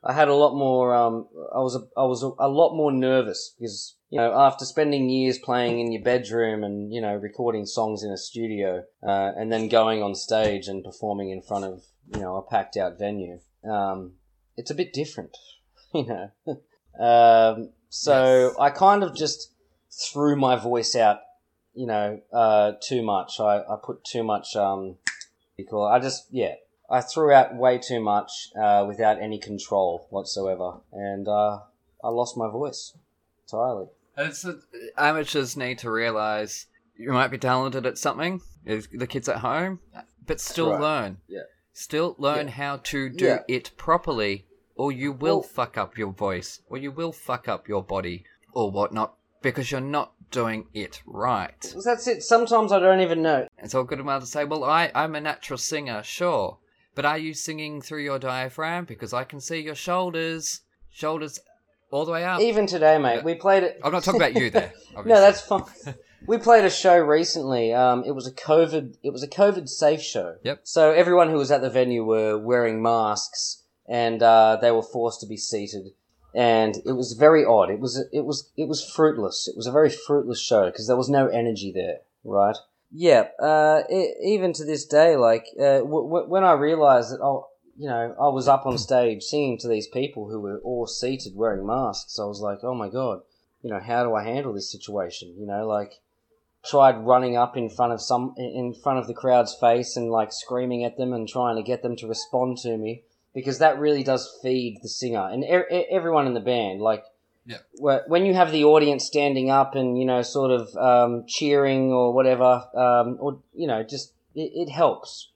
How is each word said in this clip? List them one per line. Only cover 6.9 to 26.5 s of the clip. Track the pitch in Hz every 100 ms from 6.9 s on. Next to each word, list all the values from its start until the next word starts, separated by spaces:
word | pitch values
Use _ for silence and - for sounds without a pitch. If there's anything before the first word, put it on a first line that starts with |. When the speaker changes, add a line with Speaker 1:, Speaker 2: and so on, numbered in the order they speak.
Speaker 1:
you | 117
know, | 107
recording | 104 101 - 120 110 101
songs | - 110 107
in | 104
a | 95
studio, | - 117 113 104 98 90 90 _ 101
uh, | 98 98 95
and | 110
then | 113 110
going | 117 110 110
on | 101 98
stage | - 110 107 98 98
and | 98
performing | 95 - 107 101 98
in | 95
front | - 101 95
of, | 92 _ _ _
you | 107
know, | 92 95
a |
packed | 95 110 95 107
out | 92 87
venue, | 101 104 87 87 _ _ 107
um, | 104 98 95 90 _ _ _ _ -
it's | -
a |
bit | 147 180
different, | 139 147 - 80 - _ _
<laughs> | _ _ _
you | 165 117
know. | 101 98 _ - 135 _ _ _ -
Um, | 120 117 117 113 113 110 104 _ _
so | - 151 135 131 127 127
Speaker 2:
Yes. | -
Speaker 1:
I | 143
kind | 143 190 202
of | 190
just | 139 151 - - _ _ _ _ - -
threw | 143 147 143
my | 131 123
voice | 117 120 110 123
out, | 107 104 - _ _ _ _
you | - 123
know, | 107 104 107 _
uh, | 120 113 107 104 104
too | - 127
much. | 110 98 90 -
I, | 107 104
I | - 107
put | - -
too | - 120
much, | 113 104 - 110
um, | 98 98 95
what | 90 - - - _ _ -
do |
you | 95
call | 107 104
it? |
I | 123
just, | 131 - _
yeah, | 127 95